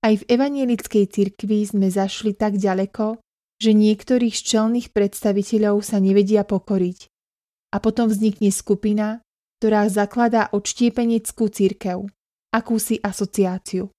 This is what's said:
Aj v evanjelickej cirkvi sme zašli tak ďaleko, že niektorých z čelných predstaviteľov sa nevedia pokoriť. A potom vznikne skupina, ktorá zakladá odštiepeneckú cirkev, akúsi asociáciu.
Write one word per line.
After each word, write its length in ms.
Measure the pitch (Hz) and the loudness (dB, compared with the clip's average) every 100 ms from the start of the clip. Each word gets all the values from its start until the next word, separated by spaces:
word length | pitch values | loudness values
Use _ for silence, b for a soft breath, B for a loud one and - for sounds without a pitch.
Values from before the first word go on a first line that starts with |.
Aj 100 | 226 | 2
v 100 | 214 - | 0 2
evanjelickej 760 | 240 277 277 262 233 - 214 196 | 0 0 0 -2 -2 0 0 0
cirkvi 560 | - 196 _ 202 214 208 | 0 -2 _ -2 -2 0
sme 240 | 202 190 | 0 0
zašli 400 | 185 196 - 220 | 0 -4 -4 -6
tak 320 | 202 214 202 | -2 -2 0
ďaleko, 560 | 196 185 196 - 214 226 _ _ _ _ | 0 -2 -4 -4 -6 -6 _ _ _ _
že 160 | 220 | 2
niektorých 640 | 214 214 208 - 247 233 - | 4 4 2 0 0 0 -4
z 40 | - | -2
čelných 340 | 220 220 240 - | 0 0 -2 -4
predstaviteľov 880 | - 202 - 214 196 196 220 208 202 | -2 -2 0 -2 0 0 0 2 0
sa 160 | 202 202 | 0 0
nevedia 480 | 190 196 202 214 202 | 2 4 4 2 0
pokoriť. 640 | 190 - 196 180 180 - _ _ _ _ _ _ | -4 -2 -2 -2 -6 -20 _ _ _ _ _ _
A 80 | 202 | -2
potom 240 | 226 220 233 | -2 0 0
vznikne 480 | 208 214 202 202 | 2 0 2 0
skupina, 680 | 190 - 202 214 208 214 226 _ _ _ _ | 0 -2 -2 0 -2 -2 -6 _ _ _ _
ktorá 320 | 220 214 208 | 0 2 2
zakladá 560 | 202 202 - 240 226 208 | 0 -2 0 2 2 0
odštiepeneckú 960 | 202 202 - 240 233 233 226 220 - 220 | -2 -4 0 0 2 0 0 -4 -4 -4
cirkev, 560 | - 196 190 190 180 202 _ _ _ _ | 2 0 0 -8 -8 -10 _ _ _ _
akúsi 480 | 220 - 226 - 220 | -4 -2 -4 -2 -4
asociáciu. 880 | 208 185 196 - 185 185 - 185 190 | -4 -4 -6 0 -2 -2 -6 -8 -8